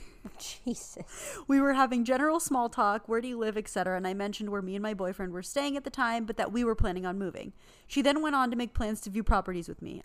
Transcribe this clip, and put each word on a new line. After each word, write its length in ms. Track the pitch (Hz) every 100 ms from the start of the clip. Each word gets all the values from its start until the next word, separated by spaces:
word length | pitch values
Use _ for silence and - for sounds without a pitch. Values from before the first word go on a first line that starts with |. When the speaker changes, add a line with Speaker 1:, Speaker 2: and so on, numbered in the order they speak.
| - -
Speaker 1:
<laughs> 220 | - - - - -
Speaker 2:
Jesus. 720 | - - - - - 605 508 294
Speaker 1:
We 140 | 269
were 120 | 277
having 300 | 269 262 247
general 360 | 233 262 302 330
small 300 | - 262 233
talk, 380 | - 208 214 220
"Where 140 | 226
do 60 | 254
you 100 | 233
live?" 180 | 220 214
et 120 | 208
cetera, 280 | 196 180 185
and 100 | 185
I 80 | 196
mentioned 340 | 202 202 208
where 140 | 202
me 120 | 185 196
and 60 |
my 140 | 214 202
boyfriend 360 | 185 185 190
were 120 | 175
staying 340 | 185 285 285 277
at 60 |
the 80 | 262
time, 340 | 269 240 233 220
but 120 | 226
that 140 | 196
we 120 | 226
were 100 | 240
planning 320 | 220 214 180 185
on 140 | 196
moving. 340 | 185 - - - - - -
She 160 | 285
then 220 | 269 285
went 120 | 311 277
on 140 | 247
to 80 | 240
make 160 | 240
plans 260 | - 214 214
to 100 | 208
view 100 | 202
properties 460 | 220 214 185 180 165
with 100 | -
me. 220 | - 185